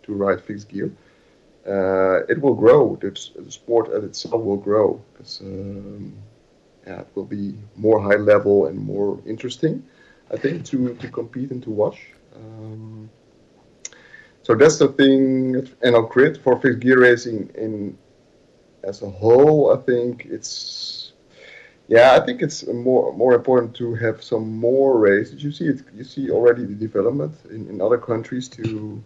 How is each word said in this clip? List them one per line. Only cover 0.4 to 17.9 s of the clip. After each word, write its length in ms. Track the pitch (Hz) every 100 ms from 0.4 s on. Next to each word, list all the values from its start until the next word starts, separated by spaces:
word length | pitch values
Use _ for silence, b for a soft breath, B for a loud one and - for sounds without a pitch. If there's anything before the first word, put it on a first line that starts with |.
fixed 280 | - 104 104
gear, 240 | 98 123 - b b b b b _ -
uh, 580 | 98 95 95 95 92 -
it 120 | 139
will 140 | 139
grow. 420 | 117 110 143 113 -
The, 100 | 98 - - -
the 140 | -
sport 400 | - - 117 -
at 140 | 104
itself 360 | 101 - - 117
will 160 | 107 101
grow, 460 | 98 104 101 - - _
'cause, 240 | - -
um, 720 | 98 98 98 98 101 101 101 104 101 _ _ _ _ _ -
yeah, 140 | 92
it 80 | 92 98
will 80 |
be 320 | 98 104 98 98 -
more 260 | - 107 110
high 160 | 101 104
level 500 | 104 104 101 101 73
and 120 | 95
more 400 | 101 98 101 - -
interesting. 560 | 110 123 - 160 262 - b b b _
I 80 | -
think, 280 | - 87 -
to, 280 | 131 123 120
to 120 | 117
compete 440 | - 113 127 135
and 100 | 127
to 80 | 117
watch. 300 | 104 107 - - _ _
Um, 760 | 110 110 110 110 110 110 110 110 _ _ _ _ _ _ _ - b b b b b
so 120 | -
that's 220 | 113 151 156
the 100 | 139
thing 640 | - 139 135 131 131 131
at 140 | 127 127 _
N 120 | 123
L 80 | 117
Grid 360 | 113 123 147 -
for 180 | - 123
fixed 200 | 135 117
gear 200 | 123 127
racing 500 | 123 120 123 110 -
in, 420 | - 110 107 101